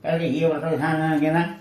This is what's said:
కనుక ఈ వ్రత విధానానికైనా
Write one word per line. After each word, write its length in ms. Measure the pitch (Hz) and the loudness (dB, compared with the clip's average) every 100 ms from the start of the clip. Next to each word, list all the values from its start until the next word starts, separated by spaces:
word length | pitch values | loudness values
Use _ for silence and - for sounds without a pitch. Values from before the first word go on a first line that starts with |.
కనుక 180 | 156 165 | -2 -2
ఈ 220 | 160 147 | 0 0
వ్రత 200 | 160 147 | 0 0
విధానానికైనా 880 | 160 147 160 160 156 156 151 165 175 - | -2 -2 0 0 0 2 2 2 0 -6